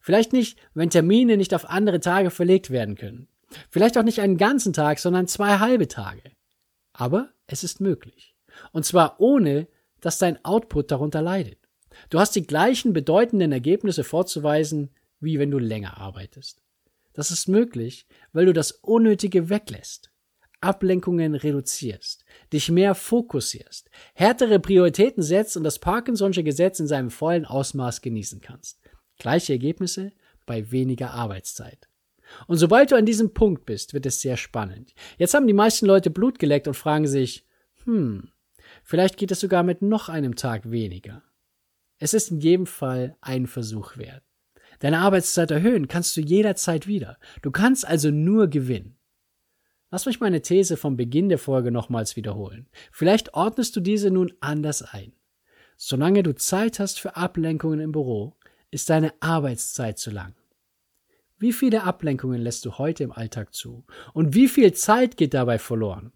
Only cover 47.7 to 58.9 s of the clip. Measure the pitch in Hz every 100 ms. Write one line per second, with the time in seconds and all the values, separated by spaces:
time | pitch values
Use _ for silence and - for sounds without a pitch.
47.7 | 262 - 165 151 147 160 214 190 143 127
48.7 | 110 101 _ _ _ _ _ _ _ _
49.7 | _ _ 180 269 226 214 170 - 180 180
50.7 | 160 147 127 120 139 196 165 - 131 123
51.7 | 120 - 117 107 - 104 101 95 104 -
52.7 | - - - 160 220 - 151 202 220 233
53.7 | 208 180 208 202 185 180 _ 139 151 151
54.7 | 143 - 101 110 _ _ _ _ _ _
55.7 | _ - 135 156 202 175 135 - 190 226
56.7 | - 196 - 196 - 180 - 160 156 160
57.7 | 151 156 151 131 107 113 _ _ _ _
58.7 | 135 -